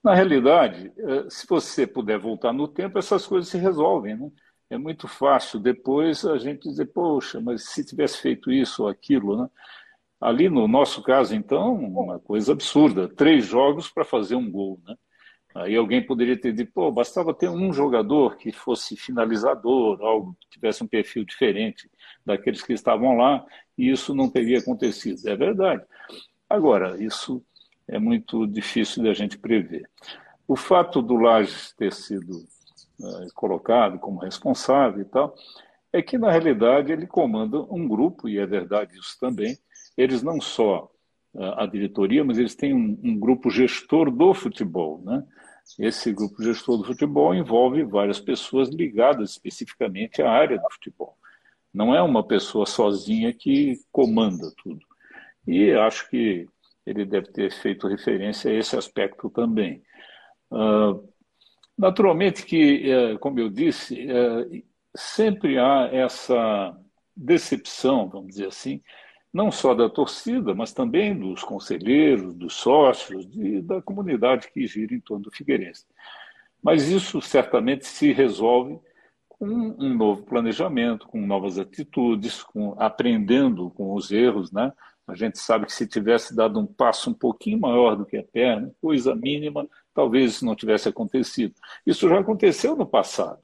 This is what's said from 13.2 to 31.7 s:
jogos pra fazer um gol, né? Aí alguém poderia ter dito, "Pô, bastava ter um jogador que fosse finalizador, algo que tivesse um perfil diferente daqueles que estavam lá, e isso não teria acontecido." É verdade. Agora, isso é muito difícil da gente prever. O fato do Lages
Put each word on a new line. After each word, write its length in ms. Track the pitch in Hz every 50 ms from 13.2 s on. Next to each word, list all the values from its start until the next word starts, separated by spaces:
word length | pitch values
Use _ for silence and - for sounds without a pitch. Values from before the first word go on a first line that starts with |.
| 143 156 160 139 110
jogos 440 | 92 107 123 135 143 147 160 160 -
pra 160 | _ 165 151
fazer 300 | - - 117 104 92 120
um 140 | 127 123 104
gol, 300 | 90 101 98 95 95 90 85
né? 80 | 92 117 _ _ _ _ _ _ - _ _ _ _ _
Aí 200 | 90 87 95 107
alguém 300 | 117 113 98 117 127 117
poderia 340 | 127 135 113 120 120 127 113
ter 140 | - 123 110
dito, 180 | 110 120 -
"Pô, 180 | _ 190 175 156
bastava 420 | 113 120 120 - - 190 170 160 156
ter 160 | - 175 180
um 240 | 170 175 190 190 156
jogador 640 | 139 143 139 123 113 104 104 143 151 135 110 -
que 160 | - - 113 -
fosse 420 | - - 131 120 - - - 110
finalizador, 1040 | - - - 127 120 113 113 113 107 110 135 139 117 - 120 131 131 117 110 98 90
algo 360 | 104 110 113 110 95 92 90 _
que 120 | _ _
tivesse 320 | _ _ - 110 104 - 117
um 40 |
perfil 380 | 110 - 110 101 - - 120 104
diferente 640 | - - - 131 110 95 101 113 107 - - - _ _ _ - - - _ _
daqueles 360 | - 101 98 - 127 110 -
que 100 | - -
estavam 460 | 120 104 - 123 113 107 120 131 127
lá, 260 | 117 123 135 143 135 - - - - _ _ _
e 120 | - 127 127
isso 260 | 135 127 - - 143
não 140 | 135 135 123
teria 300 | - 131 117 117 127 120
acontecido." 680 | - 131 123 104 131 117 101 - - 117 90 - -
É 80 | 107 101
verdade. 480 | 101 147 190 - 190 190 185 147 104 - _ _ - - - - - - _ _ _ _
Agora, 560 | _ 202 214 160 143 110 95 92 92 92 95 107
isso 400 | 110 - - - - 127 123 _ _ _ _ _ _ _ _ _
é 100 | - -
muito 480 | 107 107 117 117 113 113 - - 113 110
difícil 560 | 104 101 110 104 - - 117 107 - - -
da 140 | 113 110 98
gente 200 | 101 104 101 -
prever. 540 | - - 110 117 107 87 80 82 76 - _ _ _ - - - - _ _ _ _ _
O 80 | - 135
fato 460 | 123 - - 185 180 175 175 - 147
do 140 | 120 110 123
Lages 580 | 113 113 117 113 110 104 92 - - - -